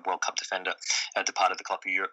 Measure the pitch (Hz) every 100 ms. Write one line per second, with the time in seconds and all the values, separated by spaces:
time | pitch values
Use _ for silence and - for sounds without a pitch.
0 | 87 90 - - - 95 92 - - -
1 | - 104 95 - 92 92 - 98 95 95
2 | 95